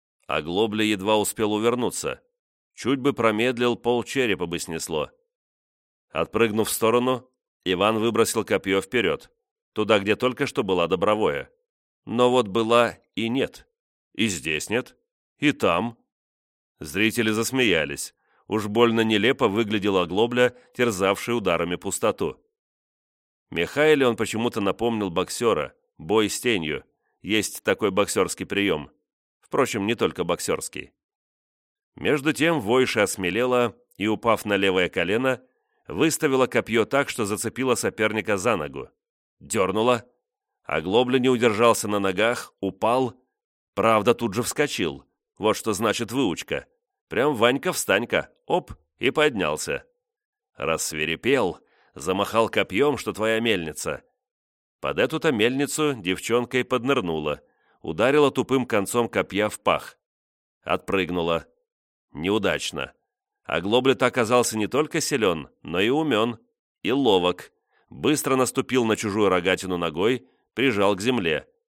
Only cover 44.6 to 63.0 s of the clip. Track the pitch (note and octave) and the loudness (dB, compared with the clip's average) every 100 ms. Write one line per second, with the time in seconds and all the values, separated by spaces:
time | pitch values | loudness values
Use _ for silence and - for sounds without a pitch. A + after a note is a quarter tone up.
44.6 | D3 - E2 C2+ - _ _ - G#2+ G2+ | -2 -2 -4 -6 -16 _ _ -2 0 0
45.6 | A2 G2 A2 G2+ G#2 C3 G#2+ D#2 - C#2+ | -2 0 0 0 -2 0 0 0 -6 -8
46.6 | - _ _ _ _ F#2 D3 A#2 A#2 C3+ | -8 _ _ _ _ 0 0 2 2 2
47.6 | F#3 - - G2 - E2 - _ - F3 | -2 -4 0 0 2 -2 -2 _ -4 -4
48.6 | - - _ _ A#2 D#3 D3+ G#2+ D#2 D2+ | -4 -16 _ _ -2 2 0 2 -2 -2
49.6 | D#2 C#2 - _ _ _ _ _ _ - | -6 -8 -10 _ _ _ _ _ _ -6
50.6 | D#2 D#2+ - D#2 D2+ D#2+ A#2 C3+ F#2 - | -4 -2 -4 -4 -4 -2 0 2 0 -4
51.6 | _ _ _ - E2+ F#2+ G2 A2 G#2+ G#2+ | _ _ _ -8 -4 -2 0 0 0 0
52.6 | G2 G2 D3 A#2+ G#2+ F#2+ A2 A2+ A#2 F#2 | 0 0 0 0 -6 -4 -2 0 0 0
53.6 | D#2 D2 - C2+ _ _ _ _ _ _ | -4 -8 -8 -8 _ _ _ _ _ _
54.6 | _ _ C#2+ C#2+ C3 D3+ D#3+ A2+ A#2 C3+ | _ _ -4 0 0 0 0 2 2 2
55.6 | C#3 - D3+ A#2+ F2 F#2 - A#2+ A#2 B2+ | -2 0 -2 -2 -4 -4 0 -2 0 -2
56.6 | B2 B2 B2+ B2+ F2+ D#2 D2+ D2 _ _ | -2 -2 0 0 0 -2 -4 -6 _ _
57.6 | _ _ - D#2+ B2+ D3 C#3 C3+ - C3 | _ _ -8 0 2 4 2 2 0 0
58.6 | B2 G#2+ F#2+ A#2+ A2+ G2 - F#2+ G#2 - | 0 -2 0 -2 0 -2 -2 -2 -2 -2
59.6 | F#2+ D#2+ - - _ _ _ _ _ _ | 0 0 -4 -20 _ _ _ _ _ _
60.6 | - F2+ - F#2+ F2+ F2 E2 E2 - _ | -6 -4 -2 -2 -2 -2 -2 -2 -6 _
61.6 | _ _ _ _ _ C#2+ F2 G#2+ G2 D2+ | _ _ _ _ _ -6 0 0 0 -2
62.6 | - D2+ C2 _ | -4 -8 -10 _